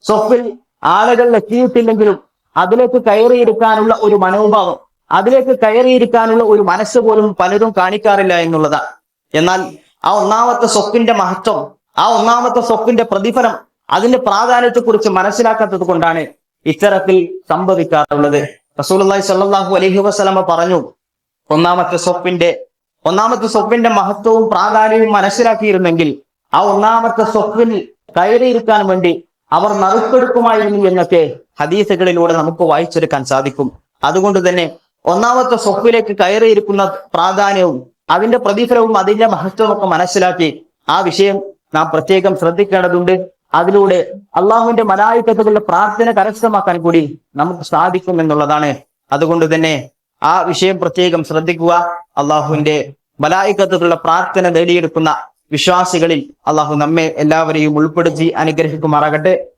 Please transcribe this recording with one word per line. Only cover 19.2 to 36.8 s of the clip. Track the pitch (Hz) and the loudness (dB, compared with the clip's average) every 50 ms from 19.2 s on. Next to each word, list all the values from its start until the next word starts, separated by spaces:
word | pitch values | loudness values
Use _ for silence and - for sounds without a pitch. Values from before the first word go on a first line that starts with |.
| 190 196 | -2 -2
സ്വല്ലല്ലാഹു | 190 185 196 196 196 196 196 185 196 | 0 0 0 0 0 -2 -2 0 0
അലൈഹി | 185 190 190 185 196 196 | 0 0 2 0 2 0
വസല്ലമ | 208 196 208 196 190 190 190 180 180 | 0 0 0 0 0 0 0 0 0
പറഞ്ഞു, | 170 165 170 175 185 165 123 - _ _ _ _ _ _ _ _ _ _ _ _ | 0 0 0 0 0 -2 -2 -6 _ _ _ _ _ _ _ _ _ _ _ _
ഒന്നാമത്തെ | 151 156 170 175 180 180 175 175 175 165 - | 0 0 2 2 2 0 0 -2 -4 -2 -2
സ്വഫിന്റെ, | 185 180 180 180 185 180 170 170 170 - - - _ _ _ _ _ _ _ _ | -2 -4 -2 -4 -4 -2 0 0 0 0 -4 -10 _ _ _ _ _ _ _ _
ഒന്നാമത്തെ | 156 175 196 220 226 233 208 214 226 - | -2 0 0 0 0 -2 -2 -4 -2 -2
സ്വഫിന്റെ | 214 196 208 233 233 226 233 214 | -2 0 0 0 0 0 0 0
മഹത്വവും | 202 185 190 202 202 208 226 220 226 220 220 | 0 0 -2 -4 -2 0 2 2 2 2 0
പ്രാധാന്യവും | 208 180 190 214 208 220 214 220 220 226 220 220 214 | 0 0 0 0 2 2 2 2 2 2 2 2 2
മനസ്സിലാക്കിയിരുന്നെങ്കിൽ | 202 190 202 196 - 240 233 220 220 208 214 196 185 185 175 165 165 165 147 139 143 _ _ _ _ _ _ - | 0 0 0 0 2 2 2 2 0 0 0 0 2 2 0 0 0 0 -2 -2 -6 _ _ _ _ _ _ 0
ആ | 151 190 208 | 0 2 2
ഒന്നാമത്തെ | 196 196 208 220 226 226 226 233 - 220 214 214 214 | 0 2 2 2 2 2 0 -2 -2 -2 -2 0 0
സ്വഫിൽ | 214 - 214 208 220 233 226 220 190 - - _ _ _ - - | -2 -2 -2 0 0 0 0 0 -4 -6 -8 _ _ _ -6 -2
കയറിയിരിക്കാൻ | 170 180 208 226 240 254 254 240 233 226 226 220 208 202 190 | -2 0 2 2 2 2 2 0 0 0 2 0 2 2 0
വേണ്ടി | 185 185 175 175 165 170 - _ _ _ _ _ 151 | 0 0 0 0 -2 -2 -8 _ _ _ _ _ -2
അവർ | 165 190 208 202 190 185 | 0 0 0 0 0 0
നറുക്കെടുക്കുമായിരുന്നു | 190 208 226 220 226 262 254 247 247 - 247 233 226 220 214 214 202 208 202 202 185 | 0 0 0 0 2 2 2 2 2 0 0 2 2 2 2 0 0 0 0 0 2
എന്നൊക്കെ | 180 185 175 175 185 170 160 143 - - _ _ _ - | 2 2 0 2 2 0 0 0 -4 -12 _ _ _ -6
ഹദീസുകളിലൂടെ | 147 151 175 208 202 208 202 170 185 180 175 175 170 170 165 165 | -4 -2 0 -2 0 0 0 0 0 0 2 2 2 2 2 0
നമുക്ക് | 151 156 165 165 180 160 | 0 -2 -2 -2 0 0
വായിച്ചെടുക്കാൻ | 151 147 170 165 - 170 151 - 151 139 131 131 | 2 0 0 -2 -2 -4 -2 -2 -4 -6 -4 -2
സാധിക്കും. | 139 135 139 143 135 - 143 127 - - _ _ _ _ - | -2 -2 -2 -4 -4 -4 -6 -6 -6 -12 _ _ _ _ -4
അതുകൊണ്ട് | 143 156 185 190 208 196 190 175 | -2 0 0 0 0 0 0 0
തന്നെ | 180 180 180 165 156 - - _ _ _ _ _ - | 0 0 0 -4 -6 -8 -16 _ _ _ _ _ -2
ഒന്നാമത്തെ | 175 202 226 240 247 262 254 254 240 220 - | 0 0 0 0 2 0 0 0 -2 -2 0
സ്വഫിലേക്ക് | 208 190 196 190 233 233 226 214 214 202 190 | -2 -2 2 2 2 2 2 0 -2 -2 0
കയറിയിരിക്കുന്ന | 202 180 202 220 226 226 214 202 214 208 202 196 | 0 0 2 2 4 4 4 2 0 -2 -2 -2